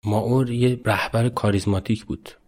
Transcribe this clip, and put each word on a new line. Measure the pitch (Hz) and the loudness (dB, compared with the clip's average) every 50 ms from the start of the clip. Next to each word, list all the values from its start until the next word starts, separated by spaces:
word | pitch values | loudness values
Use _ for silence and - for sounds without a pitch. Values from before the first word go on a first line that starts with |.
| - | -4
مائو | 104 104 110 104 113 123 131 131 120 | -2 0 0 0 2 2 2 0 0
یه | 120 120 123 127 123 117 - | 0 2 2 2 2 0 0
رهبر | 110 104 92 - - - 113 117 123 | 0 0 0 0 0 0 0 0 0
کاریزماتیک | 120 - - 104 101 98 - 104 98 95 - - 110 - - | 0 0 0 2 2 2 2 0 0 0 0 -2 -2 -2 -4
بود، | - - - - - - - _ | -6 -10 -10 -10 -16 -20 -20 _